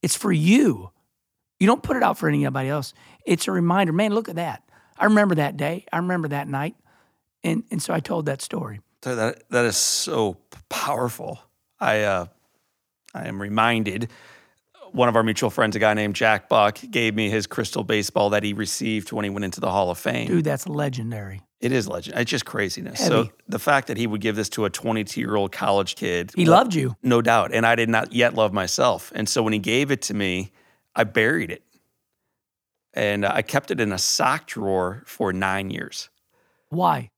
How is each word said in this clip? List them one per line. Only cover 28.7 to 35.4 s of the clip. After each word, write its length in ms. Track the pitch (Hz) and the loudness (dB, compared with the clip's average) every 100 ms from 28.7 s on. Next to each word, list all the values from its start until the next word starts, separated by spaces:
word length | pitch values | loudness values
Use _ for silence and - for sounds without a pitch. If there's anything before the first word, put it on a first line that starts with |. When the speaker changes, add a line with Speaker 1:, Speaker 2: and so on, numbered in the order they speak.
| - 127 87 - | 2 2 2 -6
Speaker 2:
And 140 | - 107 | -6 -2
so 140 | - | 0
when 80 | 110 | 0
he 80 | 107 | 0
gave 300 | 95 120 143 | 0 0 0
it 100 | 131 | -2
to 120 | - | -4
me, 360 | 104 98 92 98 _ _ _ _ - | -2 -2 -2 -6 _ _ _ _ -2
I 80 | |
buried 460 | 110 117 110 165 82 | 0 2 2 0 -4
it. 100 | - _ _ _ _ _ _ _ _ _ _ _ _ _ | -10 _ _ _ _ _ _ _ _ _ _ _ _ _
And, 300 | - 104 101 | -4 -2 0
uh, 60 | 98 | 0
I 80 | - | -2
kept 280 | - 139 - | 0 -2 -2
it 100 | 190 | -2
in 120 | 107 | -2
a 60 | 92 | -2
sock 480 | - - 120 151 - | -2 0 0 -2 -6
drawer 560 | - 101 95 90 107 - | -6 -2 0 0 -4 -14
for 260 | - 101 | -4 -4
nine 380 | 92 | 0